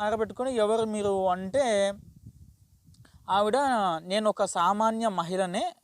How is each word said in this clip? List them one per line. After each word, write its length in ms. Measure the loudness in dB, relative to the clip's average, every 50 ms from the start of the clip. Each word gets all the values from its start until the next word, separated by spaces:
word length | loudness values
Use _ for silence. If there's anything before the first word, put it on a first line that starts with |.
ఆరబెట్టుకొని 540 | -4 -2 -2 -2 -2 -4 -4 -4 -4 -2 0
"ఎవరు 300 | 2 2 2 2 2 0
మీరు?" 440 | -2 -2 -2 0 0 0 2 2 0
అంటే 640 | 0 0 -2 -2 0 0 2 2 2 2 2 0 -2 -6 -12 -20 -20 -20 -20 -20 -20 -20 -20 -20 -20 _ _ _ _ _ _ -20 -20 -20 -20 -20 -20 -14 _ 0
ఆవిడ 280 | 2 2 2 2 2 2 2 2 2 2 0 0 -2 -2
"నేను 280 | -4 -4 -2 0 0 0
ఒక 160 | 0 0 -2
సామాన్య 600 | -2 0 2 2 2 2 2 2 0 0 0 -2 -2
మహిళనే, 640 | -2 -2 -4 -2 -2 -2 -2 -2 -2 -4 -4 -4 -6 _